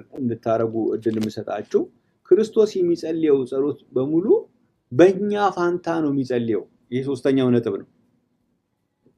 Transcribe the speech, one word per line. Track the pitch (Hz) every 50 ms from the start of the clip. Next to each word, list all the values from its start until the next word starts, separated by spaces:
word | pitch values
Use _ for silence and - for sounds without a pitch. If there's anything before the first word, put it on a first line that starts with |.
| 110 _ -
እንድታደርጉ | - 131 120 117 113 - 117 113 113 117 110 113 113 104 104
እድል | 107 110 110 113 110
የምሰጣችሁ | 110 107 110 - 110 104 101 101 107 107 - - 208 359 - _ _ _ _ _ _ _ -
ክርስቶስ | - 208 220 - - 220 214 208
የሚጸልየው | - 190 180 170 170 165 165 160 165 165 160 151 139 135 127
ጸሎት | 120 131 135 143 147 - - _ _
በሙሉ | - 131 131 147 156 165 190 240 392 453 - - _ _ _ _ _ _ _ -
በእኛ | 123 127 170 190 190 185 208 208 208 202 202 190
ፋንታ | 180 180 175 175 180 180 - 170 165 165
ነው | 156 143
የሚጸልየው። | 139 139 127 127 127 120 117 113 107 92 - _ _ _ _ -
ይህ | 120 131 135
ሶስተኛው | 139 139 127 - 143 135 135 131 123
ነጥብ | 120 117 117 110 98
ነው። | 92 92 _ _ _ _ _ _ _ _ _ _ _ _ _ _ _ _ _ _ _ _ _ _ _ _ _ _